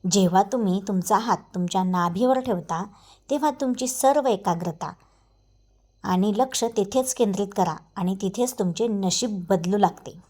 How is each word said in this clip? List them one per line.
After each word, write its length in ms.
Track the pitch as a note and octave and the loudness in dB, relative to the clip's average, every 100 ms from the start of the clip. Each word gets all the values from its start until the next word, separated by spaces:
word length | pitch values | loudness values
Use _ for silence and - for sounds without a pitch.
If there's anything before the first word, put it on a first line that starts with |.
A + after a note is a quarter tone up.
| F#3 | 2
जेव्हा 320 | G3 F3+ F#3 | 2 4 4
तुम्ही 380 | G3+ B3+ G3+ F#3 G3 | 2 0 0 0 0
तुमचा 300 | F#3+ E3+ G#3 | -2 2 0
हात 200 | A3+ F3+ - F3+ | 2 -2 -4 -6
तुमच्या 280 | F3 F#3+ | -2 0
नाभीवर 560 | F#3 F3+ F3 F3 B3+ C4 | 2 2 0 2 2 2
ठेवता, 460 | B3+ F3+ - E3+ G3 - - - - | 0 -4 -2 -6 -6 -12 -20 -20 -4
तेव्हा 220 | C#4 D4+ | 0 0
तुमची 360 | C#4+ C4 B3 B3+ | 0 -4 -2 -4
सर्व 400 | - C4+ C#4 C4 | 2 4 4 2
एकाग्रता 680 | G3 F#3+ E3 F3 D#3+ D#3 - _ _ _ _ _ _ _ _ _ _ | 0 0 -2 -4 -6 -10 -12 _ _ _ _ _ _ _ _ _ _
आणि 300 | G3 F#3 G#3 G#3 | -2 2 2 2
लक्ष 260 | C4 - | 0 0
तेथेच 500 | A3+ A3 G3 B3+ C4 | -2 -2 0 0 -2
केंद्रित 340 | - A3 F#3+ G3+ G3+ | 0 0 0 -4 0
करा 200 | F3 D#3 - - | -2 -2 -10 -4
आणि 200 | F3+ F#3+ | -4 -2
तिथेच 380 | G3 G3 B3 - | -4 -2 -4 -2
तुमचे 280 | F#3 E3+ A#3 | -4 0 -2
नशीब 560 | G3+ F#3+ - B3 G3+ E3+ | 0 0 -2 -4 -6 0
बदलू 280 | F#3+ E3+ G#3 | 0 2 2
लागते. 420 | F#3 - - - | 2 0 -16 -18